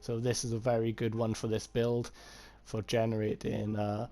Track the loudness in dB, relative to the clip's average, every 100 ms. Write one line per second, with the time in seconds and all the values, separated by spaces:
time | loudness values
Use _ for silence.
0 | -4 0 2 2 0 -2 2 2 2 2
1 | 0 2 0 0 0 -2 -2 0 2 2
2 | -2 -8 -20 -20 -20 -20 -8 -6 0 2
3 | 2 2 0 0 -2 -2 -2 0 0 0
4 | -4